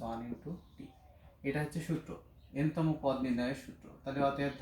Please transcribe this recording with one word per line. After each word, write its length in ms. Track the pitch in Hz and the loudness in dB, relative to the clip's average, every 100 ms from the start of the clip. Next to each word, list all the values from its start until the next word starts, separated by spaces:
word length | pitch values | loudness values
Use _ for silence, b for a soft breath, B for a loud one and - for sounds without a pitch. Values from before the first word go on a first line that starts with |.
| 117 | -4
one 100 | 113 120 | -4 -6
into 220 | 117 - 180 - | -8 -8 -8 -10
D। 40 | - - - - B B - 139 | -16 -16 -16 -20 B B -6 -2
এটা 120 | 151 | 0
হচ্ছে 180 | 151 175 - | 0 -2 -2
সূত্র, 220 | 156 - 143 - - - 135 | -2 -2 -12 -14 -20 -8 0
এন 60 | 151 | 2
তম 120 | 156 160 147 | 4 4 4
পদ 120 | 139 123 | 2 2
নির্ণয়ের 340 | 127 120 123 139 | 2 2 2 -2
সূত্র। 220 | - - - - | -8 -14 -18 -10
তাহলে 180 | - 139 139 | -4 2 4
অতএব 240 | 139 139 - | 4 0 0